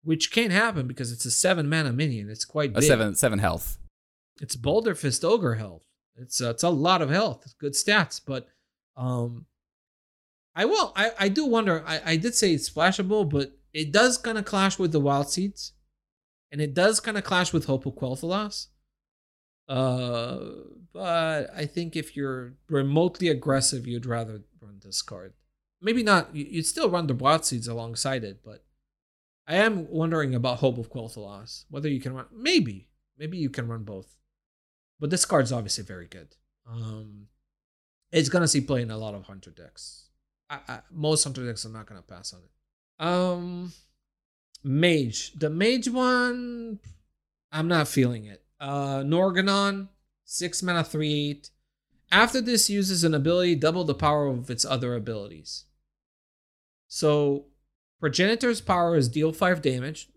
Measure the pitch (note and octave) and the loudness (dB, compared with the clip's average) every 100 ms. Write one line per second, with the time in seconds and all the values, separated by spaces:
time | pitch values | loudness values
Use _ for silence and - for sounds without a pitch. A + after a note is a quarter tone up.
0 | D#3 D#3+ - A3+ A#3 F#3 F3 F3 B2+ B2+ | 0 0 2 2 4 4 2 0 -4 -6
1 | A#2+ A#2+ B2 - F3+ F3 C#3+ D#3+ D3 A#2+ | -8 -6 -2 2 4 4 2 2 2 0
2 | D3+ A#2 G2+ G#2+ - D3+ D3 G#2 C#3+ A#2+ | 0 -2 -8 -10 -4 -2 0 4 6 6
3 | G#2+ F2+ B2+ G2+ G2+ E2 - - - _ | 4 2 2 2 0 0 -6 -10 -12 _
4 | _ _ _ _ C#3+ C3 B2 G3 A3+ E3+ | _ _ _ _ -10 -4 0 2 0 -2
5 | C#3 B2 E3 A3+ D3+ A2+ G#2 E2 _ _ | -2 0 2 2 2 -2 -6 -14 _ _
6 | _ - B2+ - A#2+ A#2 E3+ D#3 E3 F#3 | _ -20 -8 -4 -4 0 2 2 4 4
7 | C#3+ E3+ G#3+ - - _ C#3+ C#3 - G#3 | 2 0 0 -4 -14 _ -4 -2 2 2
8 | E3 - - C3 - _ _ _ _ - | 2 -4 -8 -8 -10 _ _ _ _ -6
9 | B2+ B2 A#2+ A#2 - _ _ _ _ _ | -2 -2 -4 -6 -16 _ _ _ _ _
10 | _ _ _ _ _ E3+ A3+ G#4 D4 F#3+ | _ _ _ _ _ 0 2 4 2 2
11 | A3 A3+ G3 G3+ D4 A3+ G#3 E3 D3 D#3 | 0 2 2 2 2 4 4 0 0 -4
12 | E3 D#3+ A3+ - G3+ D#3 - D3+ F3 F#3+ | 0 0 2 2 2 2 -2 2 2 2
13 | F#3+ G#3+ E3 C#3+ C3+ - _ D#3 D#3 G3 | 0 0 2 0 -2 -8 _ -6 2 6
14 | B3 A#3+ A#3+ A3 G3+ G3 F#3+ - F3+ D#3 | 6 4 -2 -4 -2 2 2 2 2 2
15 | C#3 C#3 C#3+ - G3 - - _ _ _ | 2 2 0 -2 -4 -6 -16 _ _ _
16 | _ _ _ _ _ C#3+ D3 C#3 G3 A3 | _ _ _ _ _ -4 0 4 4 4
17 | - G#3 - F#3 F3 E3 D3 C3+ C3+ - | -2 -4 0 2 4 2 2 -2 -2 -6
18 | C3 C3 E3 F#3+ G#3 - - _ _ _ | -6 -4 -2 -2 -4 -8 -14 _ _ _
19 | _ _ _ _ _ _ - C3 C3 B2+ | _ _ _ _ _ _ -6 0 0 0
20 | B2 A#2+ A#2+ - A2 - - - F3 - | -2 -4 -4 -8 -10 -14 -18 -20 -20 -8
21 | F#3+ E3+ D#3+ D#3 - - D3+ - E3 D#3+ | -2 0 0 -2 -4 -6 -6 -4 -4 -6
22 | - C#3+ C#3 B2+ B2 C3+ _ C#3+ C#3 D3+ | -8 -6 -6 -6 -10 -18 _ 0 4 4
23 | F3 - F3 C#3 C#3+ C3+ B2+ C3 B2 A#2+ | 4 2 0 2 2 2 2 -2 -6 -6
24 | B2 A#2 A2 G#2+ - _ G#2+ G2+ G2 - | -4 -4 -6 -12 -18 _ -20 -20 -8 -8
25 | - G2 F#2+ _ _ _ _ _ G3 A#3 | -8 -14 -16 _ _ _ _ _ 0 2
26 | G#3+ F#3 - D#3 C#3+ E3+ D#3+ - C4 F3 | 6 4 4 -8 -6 -4 -2 0 0 2
27 | D#3 B2+ C3+ D#3+ - B2 A2+ A#2 A#2 A2+ | 0 2 4 4 2 -4 -6 -8 -8 -4
28 | C3+ C3+ G#2+ G2 - G#2+ _ _ _ _ | -2 -2 -6 -12 -20 -20 _ _ _ _
29 | _ _ _ _ - F3 A3 G3+ D#3 D#3+ | _ _ _ _ -2 2 2 2 -4 -2
30 | E3 E3 C#3 B2 B2+ A#2+ C3+ A#2+ A2+ B2+ | 0 0 0 0 0 2 0 0 -10 -12
31 | A2+ - G2+ G2 A#2 - _ C#3 D3+ C3+ | -14 -14 -14 -16 -16 -18 _ -6 -4 -4
32 | C3 C3 - A3+ C4+ F4+ C3 F#2+ - _ | -6 -10 -14 -6 0 0 0 -6 -18 _
33 | _ _ D#3 F3+ C#3+ C3 A#2 A#2 G#2 G2 | _ _ -10 -4 -4 -4 -8 -8 -10 -12
34 | F#2 _ _ _ _ _ _ _ _ _ | -14 _ _ _ _ _ _ _ _ _
35 | D3 F3 - D#3+ B2 A#2+ G#2 - F#2+ F#2 | -2 0 2 2 2 -2 -4 -8 -8 -14
36 | E2+ F#2 D2 _ _ _ A#2+ A#2 A2+ G#2+ | -16 -20 -20 _ _ _ -14 -10 -10 -12
37 | G#2+ G#2 G#2 _ _ _ _ _ _ _ | -16 -20 -20 _ _ _ _ _ _ _
38 | _ D#3 D#3 F3+ E3 D3 B2+ C3 A#2 A2 | _ 0 2 2 2 2 0 -2 -2 -6
39 | A2 G2+ F#2+ F#2+ F2 E2 E2+ - - - | -8 -10 -14 -20 -20 -20 -20 -20 -20 -20
40 | _ _ _ _ _ C#3+ - A#2 _ E3+ | _ _ _ _ _ -16 -12 -14 _ -4
41 | D3+ D3+ C#3+ C3 B2 G#2+ A2+ A2 G#2+ G2 | 0 2 0 -2 -8 -8 -12 -14 -18 -20
42 | _ F2+ - F2+ F#2 _ _ _ _ _ | _ -16 -16 -18 _ _ _ _ _ _
43 | D#3+ F3+ F3+ F3 F3 F3 F3+ - _ _ | 0 2 0 -2 -6 -8 -10 -14 _ _
44 | _ _ _ _ _ - C#3 C#3 F3 D#3+ | _ _ _ _ _ -10 -2 4 4 4
45 | B2 - - D3 D3+ D#3+ G#3+ B3+ A#3+ B3 | 0 -4 -10 -4 -4 2 2 2 0 0
46 | B3+ B3 B3 B3 B3 A#3+ A#3 G#3 - - | 2 2 2 -2 -8 -10 -10 -12 -14 -20
47 | _ _ _ _ _ D3+ E3 E3+ D3 C#3+ | _ _ _ _ _ -4 0 2 2 2
48 | B2 A#2 G#2+ G2 _ _ C#3 C#3 C#3 C3+ | 2 0 -10 -20 _ _ -6 -4 -2 -4
49 | C#3 E3+ F#3+ F3+ G3 G3 G3 G3 G3 _ | 0 2 4 2 2 2 2 -2 -10 _
50 | _ _ - - F3 F3 F#3 E3+ D#3 D3+ | _ _ -10 -8 -6 -4 0 0 0 -2
51 | D3+ D3 D3 C#3+ - _ _ _ _ _ | 0 0 -2 -6 -14 _ _ _ _ _
52 | _ F#3+ A#3 C4+ A#3 A#3 - G3+ F#3+ F3+ | _ 4 4 2 2 2 4 2 0 2
53 | E3+ D3+ D3 F3+ F3+ D#3 D3+ F3+ D#3 - | 2 2 2 2 4 4 2 2 -2 0
54 | D#3 D3+ C#3+ B2 B2+ A#2 A2 C3 B2 A#2+ | 2 2 0 -2 -6 -4 -2 -2 -2 -4
55 | G#2 A2 G2+ D#2+ - - _ _ _ _ | -6 -8 -10 -16 -14 -16 _ _ _ _
56 | _ _ _ _ _ _ _ _ _ - | _ _ _ _ _ _ _ _ _ 0
57 | D#3 D3 C#3+ C#3+ - _ _ _ _ _ | 2 4 2 0 -6 _ _ _ _ _
58 | D#3 - F#3+ A3+ B3 A#3 - F3+ E3+ E3 | -2 2 2 2 0 -2 -2 0 4 2
59 | B2 D3+ D#3 D#3 F3+ F3 D3 B2+ C3+ D#3 | 2 0 0 2 0 2 0 -2 -6 -10
60 | - | -18